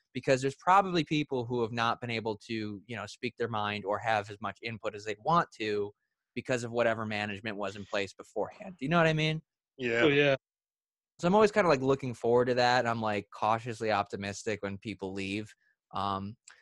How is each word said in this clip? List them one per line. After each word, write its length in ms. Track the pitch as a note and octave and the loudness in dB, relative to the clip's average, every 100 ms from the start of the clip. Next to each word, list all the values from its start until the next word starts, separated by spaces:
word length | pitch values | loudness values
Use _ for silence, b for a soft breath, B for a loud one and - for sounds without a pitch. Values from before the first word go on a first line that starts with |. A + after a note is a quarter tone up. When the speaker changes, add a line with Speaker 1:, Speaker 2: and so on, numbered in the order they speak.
| _ | _
Speaker 1:
because 260 | B2+ C#3+ C3 | -6 0 2
there's 140 | C3+ | 2
probably 480 | - - F#3+ F#3+ F3 | -2 4 4 4 0
people 420 | D3 D3+ D3 C3 A#2 | 0 0 0 -2 -2
who 140 | B2 | -2
have 100 | A2 | -2
not 280 | A#2 A#2 A2 | 0 -2 -2
been 100 | A#2+ | -4
able 260 | A2+ A2 G#2+ - | -4 -4 -6 -6
to, 340 | A2+ G#2+ G2+ - | -6 -6 -10 -10
you 80 | A2 | -10
know, 100 | G#2 | -10
speak 280 | - B2 - | -8 -8 -4
their 100 | A#2 | -4
mind 360 | A2 G#2 G#2 | -2 -2 -4
or 140 | F#2+ G#2 | -2 -2
have 320 | A2+ G#2+ G#2 | 0 0 -2
as 100 | G#2 | -8
much 200 | G2+ - | -8 -8
input 320 | A2+ A2+ A2 | -8 -8 -8
as 100 | G#2 | -8
they'd 140 | G#2+ G#2 | -8 -6
want 240 | C3 E3+ - - | 2 2 2 -4
to 340 | G#2+ G#2 G2+ - _ _ _ B2+ | -2 -2 -4 -8 _ _ _ -8
because 260 | - B2+ | -2 -2
of 80 | A#2+ | -2
whatever 340 | A#2 A#2 A2 | 0 0 0
management 520 | G#2+ G#2+ G#2 G2 A2 G2+ | -4 -4 -4 -6 -8 -6
was 180 | G2 | -6
in 100 | G2+ G2 | -8 -6
place 260 | G#2 G2 | -4 -4
beforehand. 640 | - - G#2+ F#2+ - G2 F2+ | -8 -12 -6 -6 -8 -16 -8
Do 60 | |
you 40 | C#3 | 0
know 100 | E3+ | 4
what 100 | D#3+ | 4
I 60 | |
mean? 280 | D#3 D#3 D#3 - _ _ - | 2 0 -2 -8 _ _ -6
Speaker 2:
Yeah. 260 | B2 A#2 | -2 2
Speaker 3:
Oh, 60 | D3+ | 4
yeah. 280 | C#3+ C#3+ C3+ _ _ _ _ _ _ _ - | 4 4 2 _ _ _ _ _ _ _ -4
Speaker 1:
So 80 | F3 | 4
I'm 80 | |
always 160 | G#3 G#3+ | 6 6
kinda, 180 | G#3+ F3+ | 6 4
like, 120 | C#3 | 4
looking 320 | C3 C3+ B2+ | 4 2 0
forward 300 | A2+ A#2 A#2+ | -2 4 4
to 100 | B2 | 4
that. 320 | B2 B2 B2 A#2 | 4 4 4 2
I'm, 140 | A#2 | 0
like, 260 | A2 G#2 - | 0 -2 -4
cautiously 560 | - G#2+ A2+ A#2+ A2 A2 | -2 0 0 -2 -4 0
optimistic 720 | G2+ G2+ G#2 G2 G2 - G#2 | 0 0 -4 -8 -6 -4 -4
when 160 | G2 G2 | -4 -8
people 340 | A2 G2 F#2+ | -8 -8 -8
leave. 400 | G2 G2 G#2 G#2+ - _ _ _ | -6 -4 -6 -8 -16 _ _ _
Um, 440 | F#2+ G2 G2 G2 A#2+ - B | -6 -2 -2 -6 -12 -20 B